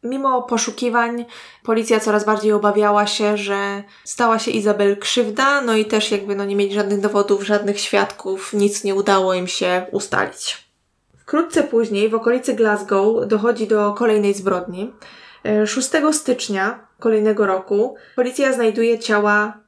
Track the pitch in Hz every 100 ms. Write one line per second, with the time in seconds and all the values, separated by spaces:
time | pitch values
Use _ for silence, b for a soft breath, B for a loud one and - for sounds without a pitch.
0 | 240 269 277 254 247 233 226 214 240 240
1 | 233 240 240 B B B - 226 220 220
2 | 214 214 214 208 208 208 208 208 208 208
3 | 208 - 208 208 202 196 202 202 202 B
4 | - - 233 226 226 220 208 202 202 202
5 | - - 220 214 269 285 240 220 214 220
6 | 214 202 196 196 202 202 202 208 202 202
7 | 202 208 202 202 202 208 202 202 - 202
8 | 196 - 196 190 - 208 202 202 202 196
9 | 196 196 185 185 185 - 180 180 185 202
10 | - 95 98 - - - _ _ _ _
11 | _ _ - 294 330 330 - 226 226 202
12 | 214 220 226 247 247 220 220 202 196 196
13 | 202 226 202 214 226 233 220 214 208 208
14 | 233 214 202 196 196 185 180 180 226 -
15 | B B B B 214 214 214 262 254 320
16 | 285 - - 240 - 196 196 - - _
17 | 233 214 214 214 202 190 190 202 247 B
18 | B - 247 254 269 240 226 208 226 226
19 | 226 208 208 208 214 214